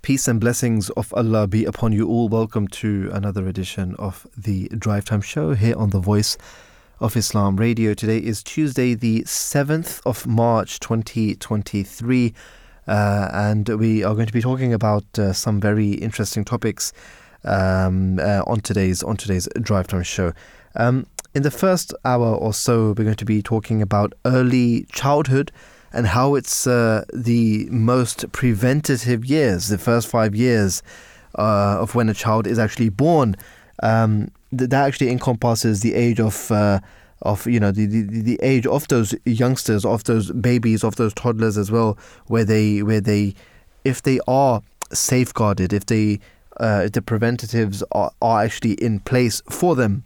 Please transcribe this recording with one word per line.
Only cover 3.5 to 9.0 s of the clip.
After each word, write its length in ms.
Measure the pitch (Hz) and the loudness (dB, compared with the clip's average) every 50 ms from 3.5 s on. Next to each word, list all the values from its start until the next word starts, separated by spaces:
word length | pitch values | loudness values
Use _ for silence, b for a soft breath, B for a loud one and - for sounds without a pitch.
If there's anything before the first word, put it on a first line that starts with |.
| 90 95 92 - - - 95 90 - | -4 -4 -6 -6 -6 -6 -6 -6 -6
of 320 | - 104 98 90 - - - _ | -6 -8 -8 -8 -10 -16 -20 _
the 300 | 117 95 110 98 95 95 | -8 -4 -4 -2 -2 -4
Drive 380 | - - 113 - 110 104 104 - | -6 -8 -6 -4 -4 -4 -4 -2
Time 160 | - 110 101 | -2 -2 -2
Show 340 | 101 - - 156 156 156 143 | -2 -4 -4 -4 -2 0 0
here 200 | 104 104 117 113 | 2 2 0 2
on 140 | - 110 104 | 0 0 0
the 80 | 95 | 0
Voice 400 | 95 90 104 104 104 107 - - B B B B B B B B B B B B B | 0 0 2 2 2 2 0 -4 B B B B B B B B B B B B B
of 180 | - 113 - | -6 -2 -2
Islam 400 | 117 101 - - 107 101 98 95 | -2 -2 0 0 0 0 2 2
Radio. 380 | 95 113 117 120 113 110 107 104 | 2 2 0 2 2 2 0 0
Today 240 | - - 110 110 113 | 0 0 -2 0 0
is 240 | 80 113 110 - - | -2 -4 -6 -6 -8
Tuesday, 500 | - - 156 156 143 127 - 127 123 120 | -8 -4 -2 -2 -2 0 0 0 0 0
the 300 | 110 | 0